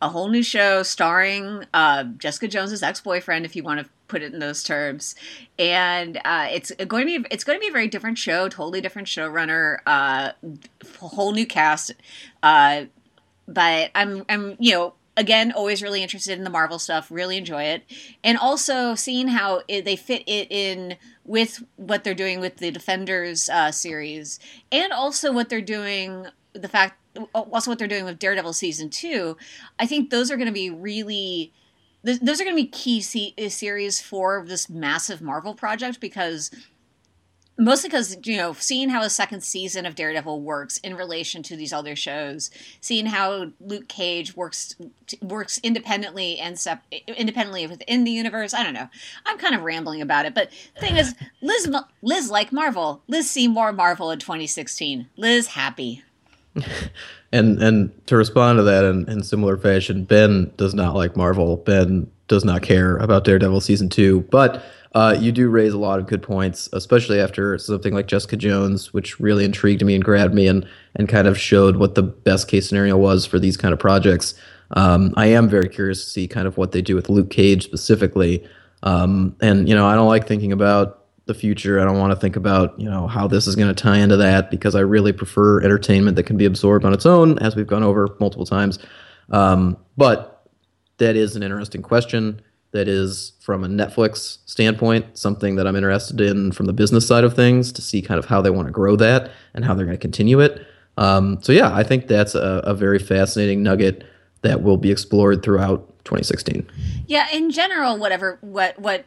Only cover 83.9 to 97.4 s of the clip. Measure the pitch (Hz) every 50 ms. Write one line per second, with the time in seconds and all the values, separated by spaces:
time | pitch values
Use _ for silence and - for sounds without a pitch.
83.9 | 101 104 101 101 104 98 104 95 95 95 92 - - 98 - 107 90 98 98 98
84.9 | 104 107 101 104 98 101 101 - - - 104 104 104 101 - 98 101 101 98 -
85.9 | 101 98 101 104 92 90 87 - - 98 101 98 92 - - 101 101 101 - 98
86.9 | 98 95 - 160 180 175 165 160 151 - - 110 107 110 104 - 98 104 110 101
87.9 | 101 104 101 101 101 - 104 101 95 - - - 101 98 101 101 95 - - -
88.9 | - - - - - _ _ - 101 101 98 95 92 92 92 90 87 - _ _
89.9 | - 131 139 127 110 - - - - _ _ _ _ _ _ _ _ _ _ _
90.9 | _ - 117 113 110 110 110 104 107 107 101 98 98 104 101 - - 98 95 -
91.9 | - 117 117 - - 117 110 107 104 107 _ _ _ _ _ _ - 104 98 101
92.9 | 98 98 95 95 98 - - - _ _ - - 101 92 95 90 98 101 104 -
93.9 | - - 113 107 107 - - - - - _ - - - 113 110 110 107 120 113
94.9 | 113 113 113 - - - - 104 101 104 104 101 95 95 95 95 95 98 98 98
95.9 | 98 98 - - - 113 104 101 101 101 98 98 92 - 101 92 95 107 107 101
96.9 | 117 113 117 - 123 120 120 120 123 127